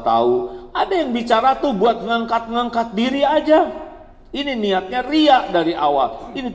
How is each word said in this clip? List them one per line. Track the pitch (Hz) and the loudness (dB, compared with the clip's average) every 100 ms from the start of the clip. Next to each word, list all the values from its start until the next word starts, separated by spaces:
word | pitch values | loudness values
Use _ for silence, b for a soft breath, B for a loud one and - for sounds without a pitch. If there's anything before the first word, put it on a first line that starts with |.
| - | 2
tahu. | 117 120 123 123 - - | 2 4 2 -2 -10 -8
Ada | 359 - 370 | -4 0 0
yang | 277 | 0
bicara | 240 233 226 262 262 | -2 0 2 2 2
tuh | 285 202 | 0 2
buat | 226 226 | 2 0
ngangkat-ngangkat | 220 233 233 226 226 233 240 233 226 190 | -2 -2 -2 -4 -2 -4 -2 -2 -4 -2
diri | 254 277 277 | -2 0 2
aja. | 302 302 311 311 - - - - - - | 2 4 4 4 -4 -14 -18 -20 -20 -12
Ini | 254 285 240 | -8 -6 -2
niatnya | 208 185 185 247 | 0 -2 -2 -6
ria | 247 311 302 254 - | -2 2 6 4 4
dari | 175 165 160 | 0 0 0
awal. | 147 143 120 - - | 0 2 0 -4 -12
Ini | 269 254 | -10 -6